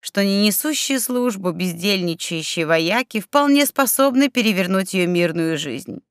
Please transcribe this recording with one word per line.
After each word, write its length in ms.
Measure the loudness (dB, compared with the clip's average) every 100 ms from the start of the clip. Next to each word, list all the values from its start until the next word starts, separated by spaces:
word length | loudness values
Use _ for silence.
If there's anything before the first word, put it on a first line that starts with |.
что 240 | -8 -2
не 220 | 2 2 2
несущие 540 | 2 -2 -2 -2 -2
службу 520 | -2 -2 -2 -2 -4
бездельничающие 1120 | -2 -4 -2 -2 0 -2 -4 -6 -6 -6 -4 0
вояки 540 | 2 2 -2 -2 -6
вполне 460 | -2 2 4 4 2
способны 640 | 0 0 2 2 4 2
перевернуть 640 | 2 0 2 0 0 0
её 120 | 0 0
мирную 520 | 2 0 0 -2 -2
жизнь. 420 | -6 -8 -10 -14 -16